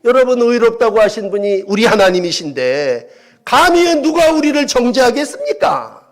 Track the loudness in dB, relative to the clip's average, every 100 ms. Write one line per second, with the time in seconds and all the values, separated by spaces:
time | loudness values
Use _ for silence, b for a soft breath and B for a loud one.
0 | 2 2 2 2 2 2 0 2 0 2
1 | 2 0 -6 -4 -2 -2 -2 0 2 4
2 | 2 2 -4 -6 -8 -4 -2 -2 -2 -4
3 | -8 b b b -2 2 4 2 2 0
4 | 0 2 2 2 0 -2 -2 -2 0 2
5 | 0 0 -6 -8 -6 -2 -2 -2 -8 -18
6 | _